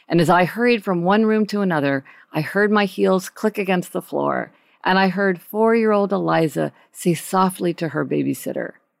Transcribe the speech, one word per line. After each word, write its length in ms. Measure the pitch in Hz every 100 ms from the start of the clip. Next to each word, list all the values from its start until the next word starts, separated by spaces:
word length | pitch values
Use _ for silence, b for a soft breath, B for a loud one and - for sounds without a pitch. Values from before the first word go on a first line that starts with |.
| -
and 120 | 170
as 100 | 160
I 140 | 175
hurried 400 | 180 208 240 233
from 180 | 196 175
one 240 | 175 208 220
room 200 | 220 208
to 160 | 208
another, 420 | 196 156 139 139 B B B
I 80 | 156
heard 300 | 147 196 208
my 140 | 214
heels 440 | 202 - 190 190 -
click 300 | - 214 214
against 340 | 190 180 165
the 80 | 180
floor, 520 | - 147 143 131 113 b b b
and 160 | - 185
I 80 | 190
heard 340 | 185 196 175
four-year-old 720 | - 214 226 233 220 208 202
Eliza 600 | 196 165 160 160 160 151 b b
say 220 | - 185
softly 600 | 160 - 190 190 185 180
to 140 | 165 160
her 180 | 156 135
babysitter, 680 | 147 135 131 - - 113 - _ _